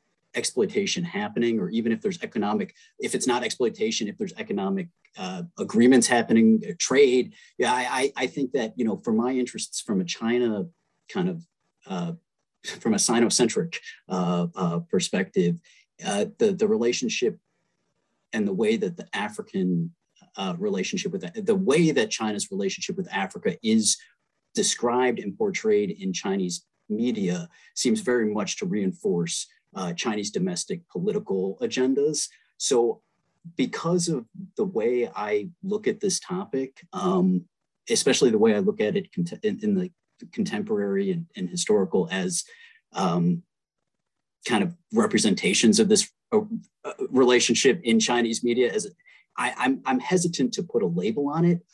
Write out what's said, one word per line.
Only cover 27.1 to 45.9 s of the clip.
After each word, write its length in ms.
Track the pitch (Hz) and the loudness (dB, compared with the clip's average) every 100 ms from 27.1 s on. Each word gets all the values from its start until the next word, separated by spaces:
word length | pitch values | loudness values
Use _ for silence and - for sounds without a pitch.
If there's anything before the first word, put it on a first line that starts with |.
| - 95 170 85 _ - | 0 -2 -2 -6 _ -12
seems 280 | - 123 110 | -2 0 0
very 300 | 127 123 107 | 0 0 0
much 260 | 107 98 - | -2 -4 -6
to 100 | 92 | -4
reinforce, 800 | 104 95 87 104 87 85 - - _ _ | -2 -2 -2 -2 0 -2 -6 -10 _ _
uh, 180 | 98 90 | -8 -6
Chinese 360 | 87 123 107 101 | -4 -4 -4 -4
domestic 580 | - 92 87 - 90 - | -4 -4 -4 -6 -10 -10
political 680 | 175 202 214 - 196 95 - | -6 -4 -4 -2 -2 -4 -4
agendas. 640 | 117 120 131 127 151 147 - - _ - | -4 0 0 2 0 0 -6 -10 _ -8
So 440 | - 123 117 - _ _ _ _ - | 0 2 2 -2 _ _ _ _ -10
because 520 | - 127 - 165 175 170 | -4 -4 -2 0 0 0
of 160 | 139 113 - - | -4 -6 -14 -10
the 100 | - | -4
way 440 | 98 107 113 123 117 | -2 0 0 0 -2
I 340 | - 104 104 95 - | -4 -2 -2 -2 -10
look 240 | 190 208 220 | -6 -2 -2
at 120 | 214 | -2
this 200 | 196 - | -2 -2
topic, 640 | - 185 202 - 135 - - | -4 -6 -4 -4 -6 -10 -14
um, 520 | 190 185 185 135 90 - _ _ _ - | -4 0 2 2 2 -4 _ _ _ -2
especially 400 | 117 139 123 131 | 0 2 4 4
the 80 | 107 | 6
way 160 | 110 | 4
I 60 | 104 | 4
look 220 | 95 98 | 2 0
at 140 | 104 | 0
it 160 | 98 - | 0 -4
cont-, 300 | - 85 - | -4 -6 -4
in, 160 | 107 98 | -4 -2
in 100 | - | 0
the 180 | 98 90 - _ _ - | 0 -2 -10 _ _ -10
contemporary 800 | - - 107 104 104 101 98 98 | -6 -4 -4 -2 -2 0 0 0
and, 140 | 85 82 | -2 -6
and 140 | - 90 | -8 -6
historical 580 | 87 - 104 - 98 87 | -4 2 2 4 0 0
as, 320 | 95 92 87 - - - _ _ | -2 -2 -4 -8 -16 -20 _ _
um, 480 | - 92 87 - 85 - _ _ _ _ _ _ _ _ _ - | -2 0 2 2 0 -6 _ _ _ _ _ _ _ _ _ -2
kind 160 | 359 | 0
of 140 | 175 - _ | -2 -6 _
representations 840 | 220 208 220 220 - 92 104 113 104 | 0 2 2 2 0 0 4 6 6
of 120 | |
this, 200 | 101 | 4